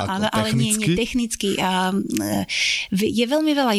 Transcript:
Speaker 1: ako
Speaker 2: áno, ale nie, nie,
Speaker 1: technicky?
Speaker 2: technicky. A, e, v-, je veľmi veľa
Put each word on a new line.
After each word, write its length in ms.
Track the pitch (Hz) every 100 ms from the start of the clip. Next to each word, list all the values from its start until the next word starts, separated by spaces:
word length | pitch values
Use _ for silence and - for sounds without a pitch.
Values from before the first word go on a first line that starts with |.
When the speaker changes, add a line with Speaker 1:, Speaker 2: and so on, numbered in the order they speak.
| -
Speaker 1:
ako 80 |
Speaker 2:
áno, 140 | - 214
ale 200 | 220 214
nie, 240 | 220 220 214
nie, 80 | 214
Speaker 1:
technicky? 120 | 185
Speaker 2:
technicky. 520 | 233 247 233 - 202 -
A, 280 | 180 185 185
e, 520 | 196 - 113 101 202 180 - - - -
v-, 160 | 190 214
je 160 | 208 233
veľmi 280 | 302 311 285
veľa 160 | 254